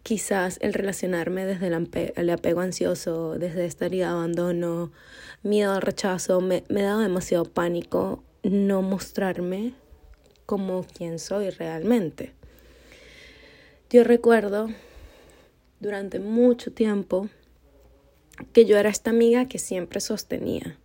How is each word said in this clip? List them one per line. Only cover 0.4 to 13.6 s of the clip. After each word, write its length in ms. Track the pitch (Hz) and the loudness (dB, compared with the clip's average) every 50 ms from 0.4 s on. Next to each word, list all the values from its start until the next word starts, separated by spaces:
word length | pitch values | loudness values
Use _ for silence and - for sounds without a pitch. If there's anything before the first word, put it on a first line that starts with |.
| 180 185 180 - | 0 -2 -4 -4
el 120 | - 208 196 | -4 -4 -2
relacionarme 720 | 202 196 196 190 - - 180 185 170 165 170 180 185 190 | -2 -4 -4 -6 -4 -4 -2 -2 -2 -2 -4 -4 -4 -4
desde 220 | 190 196 175 196 | -4 -4 -2 -2
el 60 | 180 170 | -2 -2
ampe-, 400 | 165 170 170 - 175 175 - - | -2 -4 -4 -4 -6 -6 -4 -4
el 140 | - 175 170 | -2 0 0
apego 300 | 170 165 - 170 170 175 | 0 0 0 0 0 0
ansioso, 760 | 180 185 175 - 180 180 180 175 - 180 165 165 165 160 160 | -2 -4 -2 -2 0 -2 -2 -2 -4 -4 -4 -4 -4 -6 -4
desde 280 | 143 170 180 160 180 175 | -4 -6 -4 -4 -4 -4
esta 200 | 170 - - 180 | -4 -4 -4 -4
herida 220 | 175 180 185 180 | -2 -2 -2 0
de 60 | 170 175 | 0 0
abandono, 800 | 170 170 170 170 170 175 175 175 175 175 170 170 170 175 160 - - - - - - - - - _ - | -2 -2 -2 -2 0 0 0 0 -2 -2 -2 -2 -4 -6 -8 -10 -20 -20 -20 -20 -20 -20 -20 -20 _ -4
miedo 300 | 202 208 208 208 196 196 | 0 2 2 2 2 0
al 80 | 190 | 0
rechazo, 600 | - 202 190 - - 196 185 175 - - 185 185 | -2 -2 -4 -2 -2 -2 -2 -2 0 2 2 2
me, 220 | 180 185 180 - - - | 2 2 0 -2 -2 -2
me 120 | - - | 0 0
daba 220 | 202 196 208 220 220 | 2 2 2 2 0
demasiado 420 | 190 180 185 180 - 185 170 165 | 0 0 -2 -2 0 0 0 0
pánico 760 | - - - 170 170 175 170 165 - - 180 185 190 - - - - _ _ - | 0 -2 -2 0 0 -2 -4 -4 -2 -2 -2 -2 -2 -4 -8 -12 -20 _ _ -2
no 380 | - 190 202 196 196 196 190 | 0 2 2 2 4 2 2
mostrarme 960 | 190 190 196 185 - - - - 202 185 180 180 180 175 185 196 214 247 262 - _ _ - - - - - _ _ _ _ _ _ - | 0 0 -2 -4 -6 -8 -4 -2 -2 -2 -2 -4 -4 -6 -4 -4 -6 -8 -8 -10 _ _ -20 -20 -20 -20 -20 _ _ _ _ _ _ -4
como 320 | - 196 190 185 185 185 175 | -4 -4 -2 -4 -4 -6 -6
quien 340 | - - - 175 170 165 | -8 -12 -10 -8 -8 -8
soy 320 | 160 - - 190 202 202 190 | -8 -6 -4 -4 -4 -4 -4
realmente. 840 | - - 170 165 165 160 165 208 247 233 185 151 - - - - - _ - - - - - - - - - - - - - - - - - - - - - - - - | -6 -8 -8 -8 -8 -4 0 2 2 2 2 -2 -6 -10 -16 -16 -16 _ -20 -20 -20 -20 -20 -20 -20 -20 -20 -20 -20 -20 -20 -20 -20 -20 -20 -20 -20 -20 -20 -20 -20 -20